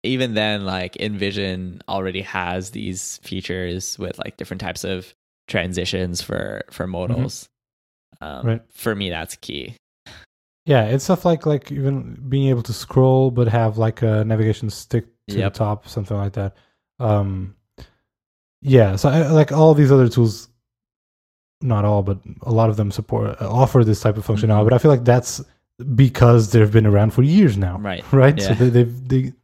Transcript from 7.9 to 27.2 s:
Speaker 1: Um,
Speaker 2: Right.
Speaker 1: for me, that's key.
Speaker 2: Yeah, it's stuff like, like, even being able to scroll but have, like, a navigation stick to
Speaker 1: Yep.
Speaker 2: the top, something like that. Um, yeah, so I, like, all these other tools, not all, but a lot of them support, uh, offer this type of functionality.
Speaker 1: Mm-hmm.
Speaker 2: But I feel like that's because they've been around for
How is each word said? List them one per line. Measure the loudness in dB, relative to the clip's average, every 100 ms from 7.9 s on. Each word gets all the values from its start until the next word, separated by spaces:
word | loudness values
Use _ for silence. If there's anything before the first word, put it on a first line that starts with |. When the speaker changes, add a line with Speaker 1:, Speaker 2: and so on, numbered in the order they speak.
| _ _ _
Speaker 1:
Um, | -16 -6 -4
Speaker 2:
Right. | -4 -8
Speaker 1:
for | -10 -6
me, | -6 -6
that's | -8 -10 -14
key. | -14 -12 -12 -18 _ _ -20 -20 _ _ _ _ 0
Speaker 2:
Yeah, | 0
it's | 2 0
stuff | 0 0
like, | 0 0 -2
like, | -4 -6
even | -6 -4 -4 -8 -14 -6
being | -2 0
able | 0
to | -4
scroll | -10 -4 2 4 4 2
but | 0 0
have, | 2 0 0
like, | -2 -2
a | 0 0
navigation | 0 0 0 -2 -6
stick | -10 -6 -6 -6 _ -8
to | -4
Speaker 1:
Yep. | -4
Speaker 2:
the | -2
top, | -4 -4 -8
something | -10 -6 -6
like | -6
that. | -6 -8 -10 _ _ _ -6
Um, | 0 0 0 -6 -10 -14 _ -20 -20 _ _ _ _ _ _ _
yeah, | 4 6 6 2
so | 2
I, | 2 4
like, | 4 4
all | 4 6
these | 6 6
other | 6 4
tools, | 4 0 0 -12 _ _ _ _ _ _ _ _ _ _ _
not | -2 0
all, | 2 2
but | 0 -4 -8 -12
a | -2
lot | 2 2
of | 2
them | -2
support, | -4 -4 -4 -4 -6
uh, | -4
offer | 2 4 4
this | 4 2
type | 0 -2
of | -2
functionality. | 0 2 4
Speaker 1:
Mm-hmm. |
Speaker 2:
But | 4
I | 4
feel | 4
like | 4
that's | 4 2 0 -8 -14 _ _ -12 -2
because | 2 4 6 6 6 4
they've | 4 4
been | 4 4
around | 4 2
for | 2